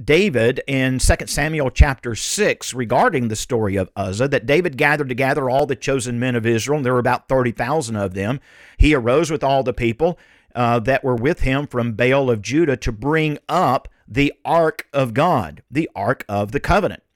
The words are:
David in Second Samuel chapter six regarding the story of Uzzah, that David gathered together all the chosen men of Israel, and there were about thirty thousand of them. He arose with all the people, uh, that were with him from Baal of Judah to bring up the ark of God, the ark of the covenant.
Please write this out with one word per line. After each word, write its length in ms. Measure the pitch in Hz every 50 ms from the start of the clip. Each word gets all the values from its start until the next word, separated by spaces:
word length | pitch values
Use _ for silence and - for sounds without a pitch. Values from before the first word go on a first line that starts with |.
| 113
David 600 | 104 147 175 208 208 131 117 113 120 131 - -
in 340 | - 139 135 131 131 127 127
Second 280 | - - 170 - -
Samuel 420 | - - 151 147 156 160 151 139 127
chapter 460 | - - 151 143 127 - - 120 110
six 580 | - - - - 196 208 165 117 - - - 117
regarding 540 | 127 123 107 151 180 214 247 180 131 120
the 80 | 113 110
story 400 | - - - 123 113 107 98 95
of 160 | 95 92 - -
Uzzah, 320 | 101 95 95 95 104 131 143
that 180 | 139 120 104
David 300 | 123 143 175 180 175 135
gathered 320 | 123 147 147 151 151 143 131
together 380 | 127 110 131 131 139 143 135
all 200 | 127 127 139 147
the 80 | 135 135
chosen 440 | - - 143 135 135 113 123 120 120
men 160 | 123 131 123
of 120 | 117 107
Israel, 300 | 117 117 113 104 127 147
and 80 | 151 131
there 80 | 123 127
were 60 | 123
about 300 | 120 123 123 - - -
thirty 220 | 135 131 123 120
thousand 460 | 107 - 117 127 147 165 135 113 113
of 180 | 104 101 95 92
them. 240 | 98 98 107 135 - - _ - - - - - -
He 160 | - 147 151
arose 340 | 135 113 120 127 156 175 139
with 140 | 160 - 143
all 180 | 135 139 139
the 120 | 131 127 113
people, 440 | - 123 117 113 - 156 180 170 - _ _ _ _ _ _ -
uh, 240 | 120 123 117 120 120
that 240 | 107 127 135 131 -
were 120 | 131 123
with 260 | 113 117 151 175 -
him 260 | - 131 131 139 147
from 260 | - - 120 120 117 110
Baal 380 | 98 123 127 131 139 139 127
of 100 | 117 107
Judah 360 | 101 101 131 156 175 147 127
to 140 | - - 139
bring 460 | 113 104 113 143 156 160 156 151 147 - -
up 400 | - 147 175 185 135 127 - - - - _ _
the 260 | - 107 135 143 143 - _ -
ark 440 | 131 156 170 160 160 - - - _
of 220 | - 139 135 120 107
God, 480 | 131 151 180 165 123 92 76 - - - _
the 180 | 123 147 175 - -
ark 300 | 95 101 110 131 - -
of 240 | - 101 101 104 104
the 80 | 117 143
covenant. 440 | - - - 208 185 123 90 - _ _ _